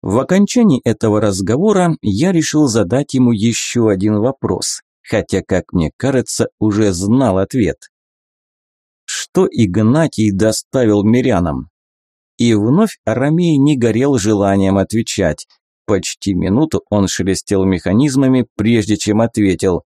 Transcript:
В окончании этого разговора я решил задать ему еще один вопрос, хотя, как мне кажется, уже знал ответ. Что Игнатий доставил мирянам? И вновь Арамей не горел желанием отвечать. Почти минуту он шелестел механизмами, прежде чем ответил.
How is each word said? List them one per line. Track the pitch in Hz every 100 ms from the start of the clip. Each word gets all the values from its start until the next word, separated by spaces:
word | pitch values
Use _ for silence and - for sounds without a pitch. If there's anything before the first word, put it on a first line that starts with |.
В | - 104
окончании | 135 185 202 - 226 127
этого | 120 110 113 104
разговора | 107 95 95 120 208 202 175 160
я | - 98 170
решил | 175 151 151 147
задать | 110 90 123 143
ему | 131 123
еще | 113 113 110 - 120 113
один | 95 104 107
вопрос, | 113 139 - 95 - - _ _
хотя, | - 110 92 98
как | - 92 -
мне | 90 78 -
кажется, | 127 135 113 - 117 _
уже | 110 101 107
знал | 87 101 120 131 95
ответ. | 98 131 92 - - _ _ _ _ _ _ _ _ _ _ _ -
Что | - - - 190
Игнатий | - 107 90 110 143 160 - 110
доставил | 98 110 110 - 131 117 104
мирянам? | 101 120 127 101 87 67 73 _ _ _ _ _ _ _
И | 120
вновь | 107 107 151 220 - -
Арамей | 113 139 160 175 147
не | 139 143
горел | 117 110 139 135
желанием | 98 107 98 98 98 98
отвечать. | 95 110 113 - 90 76 - _ _ _ -
Почти | 101 - - -
минуту | 90 87 104 156 95 _
он | 104 95
шелестел | - 95 92 - 101 95
механизмами, | 92 90 98 147 131 135 131 117 -
прежде | 110 117 104 104
чем | - 107
ответил. | 113 - 101 87 98 85 _